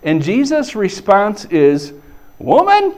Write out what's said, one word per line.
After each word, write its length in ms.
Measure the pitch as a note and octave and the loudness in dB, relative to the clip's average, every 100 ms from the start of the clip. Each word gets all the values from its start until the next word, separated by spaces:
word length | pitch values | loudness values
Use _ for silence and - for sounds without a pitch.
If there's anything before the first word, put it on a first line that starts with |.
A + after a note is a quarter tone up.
And 180 | D3+ D#3+ | -2 -2
Jesus 540 | C#3+ A3+ C#4 D4+ C#4+ | -2 -2 0 -2 -4
response 680 | G#3+ G3 G3 - G3 G#3 G#3 | -4 -4 -4 0 2 2 -4
is, 480 | - E3 C#3+ C#3+ D3 - - - - - | -4 2 2 2 -6 -18 -20 -20 -20 -14
Woman? 540 | - C#4 G4 G4+ G4 | 0 2 4 2 0